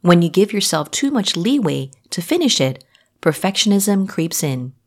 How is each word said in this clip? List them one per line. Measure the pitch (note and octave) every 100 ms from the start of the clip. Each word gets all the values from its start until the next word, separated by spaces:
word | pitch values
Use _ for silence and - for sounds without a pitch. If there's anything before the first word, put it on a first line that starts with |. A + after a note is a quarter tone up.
When | F3 F3
you | E3+
give | E3 G3+
yourself | G#3 G3 D#3+ D3+
too | - C#4
much | C#4 F#3 F3
leeway | F3+ C#4+ F#3 C#3 C3+ _ _
to | -
finish | E3+ E4+ D4+ -
it, | C3 C3 _ _ _ _
perfectionism | - D3+ F#3+ G3 G#3+ G3+ G3+ G3 F#3+
creeps | - E3 -
in. | D#3 C3 B2+ -